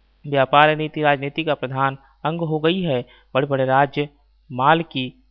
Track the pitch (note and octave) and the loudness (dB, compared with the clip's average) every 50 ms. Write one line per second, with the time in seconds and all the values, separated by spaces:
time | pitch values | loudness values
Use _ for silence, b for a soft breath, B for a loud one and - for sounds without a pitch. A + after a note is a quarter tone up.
0 | _ _ _ _ _ D3 C#3 C3+ C3 - D3 C#3+ D3+ D#3 D#3 D3+ D#3 D3+ - D#3 | _ _ _ _ _ -4 0 0 0 4 6 6 6 6 4 0 -4 -6 -4 0
1 | D3+ D3 C#3+ C3 C#3 C#3+ - - D#3+ D#3 C#3+ - - B2+ C3 C3 C3+ C3+ C3+ - | 0 0 0 0 -4 -6 -6 -6 -4 -4 -4 -4 -4 -8 -4 -2 -2 -2 -4 -6
2 | b b b b - D3 E3 E3+ E3+ D#3 D#3 D3+ D3+ D#3+ F#3 F#3+ F3+ E3 C3 B2 | b b b b -6 -6 -4 -4 -4 -4 -4 0 0 0 0 0 -2 -2 -2 -2
3 | - b b b b b - C3 D3 C#3+ C#3 C3 C3 C3 C3 C3+ C#3+ C#3+ - D3 | -4 b b b b b -2 -2 -2 0 0 -2 0 2 2 2 2 2 0 -6
4 | D3 C#3+ _ _ _ _ _ _ _ _ C3 B2 C3 C#3+ D#3+ E3 E3 - - C3+ | -6 -6 _ _ _ _ _ _ _ _ -6 0 2 2 2 2 0 -6 -8 -8
5 | B2+ B2 - _ _ _ | -8 -8 -12 _ _ _